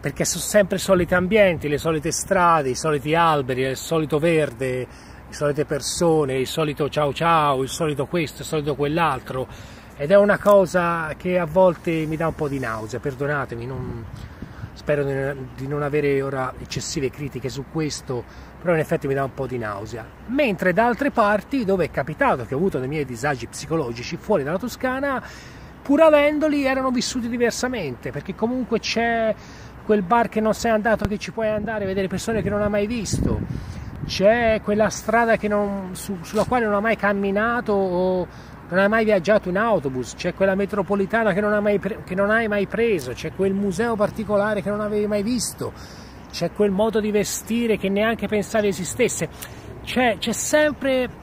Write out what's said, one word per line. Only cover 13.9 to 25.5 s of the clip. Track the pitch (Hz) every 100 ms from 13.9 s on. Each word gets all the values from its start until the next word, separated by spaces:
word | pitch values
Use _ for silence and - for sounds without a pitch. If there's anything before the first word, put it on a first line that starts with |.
| 117 113 - - - - - -
spero | - - 147
di, | 139 135 135 139 127 120
di | 135
non | 147
avere | 147 151 143 139
ora | 135 135 127 -
eccessive | 127 - - 165 131
critiche | - 143 127 127
su | 123 131
questo, | 160 151 - - 123 - - - -
però | 175
in | 165
effetti | 147 165 143
mi |
dà | 135
un | 135
po' | - 131
di | 123
nausea. | 107 101 110 117 113 - -
Mentre | 269 277 190 -
da | 175
altre | 233 233 277
parti, | - 208 208 - 277
dove | 190 190 151
è |
capitato | - 139 - 269 156
che | 110
ho | 135
avuto | 190 147
dei | 131
miei | 156 135
disagi | 117 143 135 117
psicologici | - - 160 120 117 - 170
fuori | - 202
dalla | 139 185
Toscana, | 240 - 254 262 285 254 - - -